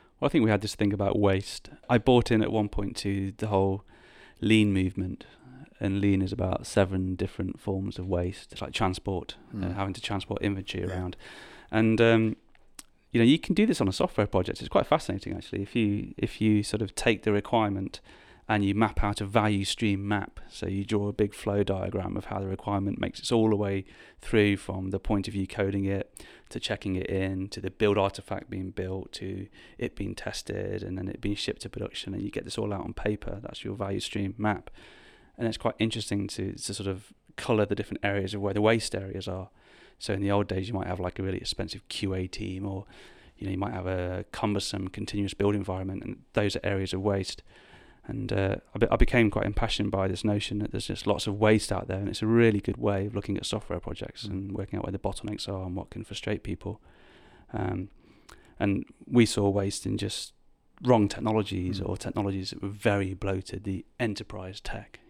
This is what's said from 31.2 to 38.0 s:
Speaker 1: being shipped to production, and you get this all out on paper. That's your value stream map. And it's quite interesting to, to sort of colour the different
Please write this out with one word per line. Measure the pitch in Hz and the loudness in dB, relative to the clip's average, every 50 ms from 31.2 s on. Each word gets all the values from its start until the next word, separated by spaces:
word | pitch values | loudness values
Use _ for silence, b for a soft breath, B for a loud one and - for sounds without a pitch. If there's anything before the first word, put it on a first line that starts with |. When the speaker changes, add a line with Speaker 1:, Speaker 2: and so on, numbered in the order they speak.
Speaker 1:
being | - 101 104 | -4 -4 -2
shipped | - - - 104 - - | -2 -2 -4 -6 -6 -8
to | 101 | -10
production, | - - 104 98 - - - - 95 | -8 -8 -8 -8 -8 -8 -8 -6 -6
and | 101 101 | -6 -6
you | 101 | -6
get | - - - | -6 -6 -8
this | - - - | -6 -4 -4
all | 107 104 104 | -4 -2 -2
out | 95 - | -4 -6
on | - 98 | -6 -6
paper. | - - 107 107 104 - - 90 101 | -4 -2 -2 -2 -2 -4 -6 -8 -8
That's | - - - - - | -8 -12 -12 -10 -8
your | 104 101 | -8 -6
value | 101 101 98 98 101 | -6 -4 -4 -4 -4
stream | - - - 107 101 98 101 | -4 -4 -4 -2 -4 -4 -2
map. | - 107 107 101 90 - - B B B B B B B B B B B B B - | 0 0 0 0 0 -4 -12 B B B B B B B B B B B B B -4
And | 120 113 | -4 -4
it's | 113 | -2
quite | - - 117 - - | -2 -2 -2 -2 0
interesting | 113 113 - 117 104 - - 101 101 101 | -2 -2 -2 -2 -4 -2 -2 -2 -2 -4
to, | - - 101 98 - | -4 -6 -6 -6 -6
to | - - - 101 | -8 -8 -8 -8
sort | - 98 98 | -6 -4 -4
of | 95 92 - - - _ _ _ - | -4 -6 -8 -16 -20 _ _ _ -14
colour | - - - 117 107 104 | -6 -2 2 4 4 4
the | 101 104 | 2 2
different | 98 104 - 98 - | -2 -4 -6 -6 -4